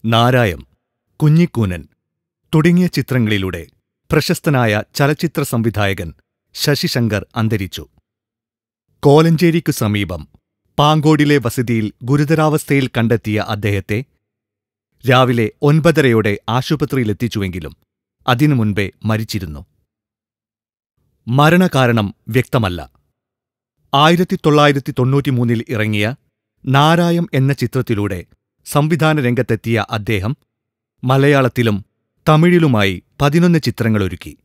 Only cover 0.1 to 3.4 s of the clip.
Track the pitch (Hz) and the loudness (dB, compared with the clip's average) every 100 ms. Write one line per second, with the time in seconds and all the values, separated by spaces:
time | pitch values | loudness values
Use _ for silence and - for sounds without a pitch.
0.1 | 113 120 127 113 78 - _ _ _ _ | 2 2 2 0 -2 -14 _ _ _ _
1.1 | _ 151 160 175 - 104 87 76 _ _ | _ 2 4 2 0 -2 -4 -12 _ _
2.1 | _ _ _ _ 156 160 175 180 - 127 | _ _ _ _ 0 2 2 2 -2 -2
3.1 | 127 107 104 | 0 0 0